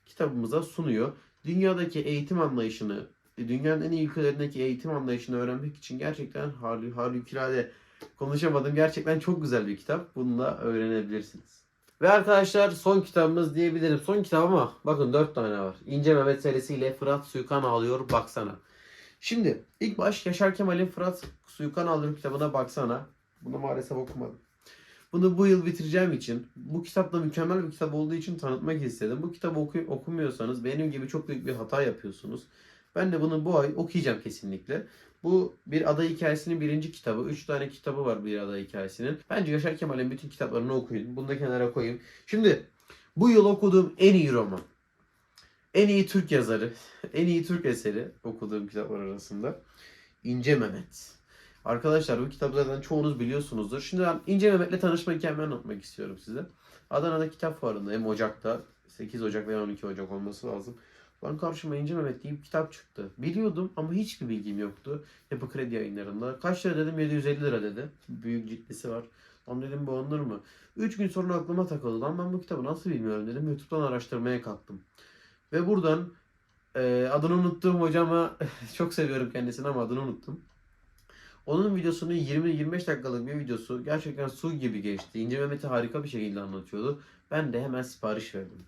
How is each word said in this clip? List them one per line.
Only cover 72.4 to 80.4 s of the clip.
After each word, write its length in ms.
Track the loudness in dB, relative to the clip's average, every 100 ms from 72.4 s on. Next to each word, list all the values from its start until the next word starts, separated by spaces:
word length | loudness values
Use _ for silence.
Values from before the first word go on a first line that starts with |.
kitabı 220 | -4 -4
nasıl 260 | -4 -4 -2
bilmiyorum 380 | -2 -2 -2 -4
dedim. 200 | -4 -4
YouTube'dan 340 | -4 -4 -2
araştırmaya 600 | -2 -2 -4 -4 -2 -2
kalktım. 400 | -6 -12 -14 -18 -20 _ -20 _ _ _ _
Ve 140 | -2 2
buradan, 460 | 4 4 2 -2 -12 _ _ _ _ _ -2
e, 340 | 2 2 2
adını 200 | 2 4
unuttuğum 400 | 4 2 2 2
hocama 640 | 4 4 4 4 2 0 -2 -8 -8
<laughs> 180 | -12 -4
çok 180 | -2
seviyorum 380 | 0 0 0 -4
kendisini 360 | -4 -4 -4 -4
ama 140 | -2
adını 200 | -2 -4
unuttum. 400 | -4 -8 -12 -16